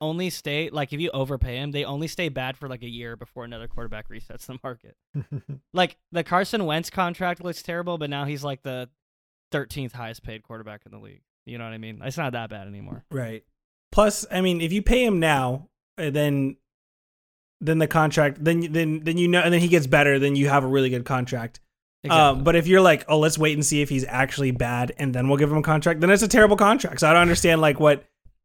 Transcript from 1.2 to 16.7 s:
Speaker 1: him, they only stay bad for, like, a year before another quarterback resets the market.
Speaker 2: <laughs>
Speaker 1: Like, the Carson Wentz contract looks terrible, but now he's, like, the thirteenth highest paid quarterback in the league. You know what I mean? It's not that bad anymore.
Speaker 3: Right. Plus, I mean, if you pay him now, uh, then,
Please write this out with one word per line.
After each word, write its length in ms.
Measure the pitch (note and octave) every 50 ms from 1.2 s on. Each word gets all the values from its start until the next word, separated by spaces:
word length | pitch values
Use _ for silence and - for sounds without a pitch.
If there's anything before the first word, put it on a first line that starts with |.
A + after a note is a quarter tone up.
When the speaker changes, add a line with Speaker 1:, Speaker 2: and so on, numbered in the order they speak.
| C3+ C3 C#3+ B2 - B2+ A#2+ B2+
Speaker 1:
him, 120 | C#3 D3
they 140 | C#3+ C#3+ C#3+
only 220 | - C#3 C#3+ D#3+
stay 220 | D#3 - - F3+ D#3
bad 300 | C3+ C3 B2+ C3 C3 -
for, 100 | D3 C3+
like, 140 | C3 A#2+ B2
a 60 | A#2+
year 280 | A#2 A#2+ A#2+ A#2 A#2
before 280 | A2 A#2+ - _ B2+ A#2+
another 220 | A#2+ A#2+ A2+ A2+ A#2
quarterback 400 | - - A#2 A2+ G#2+ G#2+ A2 -
resets 340 | G2+ A2+ - - - B2 -
the 120 | - B2+ B2+ -
market. 340 | C3 B2 A#2 _ - _ _ _ _ -
Speaker 2:
<laughs> 480 | D3 - - D3 C3 - - C#3+ C3 - _ -
Speaker 1:
Like, 240 | F3+ F3+ E3+ - _ _ _
the 140 | - E3+ D#3+
Carson 420 | - F3 F3+ G3 - - A3 G3
Wentz 240 | D#3 D3+ D#3+ E3+ -
contract 520 | - G3 F#3 F3 F3 - F#3 F3+ F3 F3 F3
looks 200 | F3+ E3 - -
terrible, 340 | - E3+ E3+ F3 F3 F3
but 140 | E3 D3+ C#3+
now 160 | C#3+ C#3+ C#3+
he's, 180 | C#3 D3 C#3 C#3
like, 180 | C#3+ C#3 B2+ -
the 280 | C#3 B2+ B2+ B2+ B2 _ _ _ _ _ _ _ _ _ _ _ _
thirteenth 420 | - C#3+ C3+ G#2+ - D3 C3+ A#2+ -
highest 280 | B2 A#2+ A2+ A2+ - -
paid 200 | - A2 A2 -
quarterback 400 | - A#2 A2+ A2 G#2+ G#2 G#2 _
in 80 | G#2 G#2
the 60 | G#2+
league. 240 | G#2+ G#2 F#2+ F#2 _ _ _ _ _
You 100 | - A#2+
know 80 | A#2+ A#2
what 80 | A2+ A2+
I 60 | A2
mean? 220 | A2 A2 A2 G#2 -
It's 160 | C3 C#3 E3+
not 140 | D#3 C3 B2
that 180 | A#2 A2+ G#2+
bad 160 | A2 G#2 F#2+ G2+
anymore. 360 | G2+ G2+ G2+ F#2+ - - - _
Speaker 3:
Right. 340 | - C3+ B2 A2+ A2 A2 - _ _ _ _ _ _ _ _ _ -
Plus, 340 | - G#3+ G#3 G#3 - - -
I 120 | - F3+ F#3
mean, 180 | F#3 F3+ E3+
if 100 | E3 E3 F3+
you 100 | G#3 G3
pay 200 | - A#3 B3+ B3
him 140 | A#3 G3+ F3
now, 500 | D#3+ D#3 D3+ C3+ C3 B2 B2+ C3+ D#3+ - _ _ _ _ _
uh, 140 | - E3+ D3+
then, 460 | C#3 D3 D3 D3 C#3+ C#3 C3+ C3+ - - _ _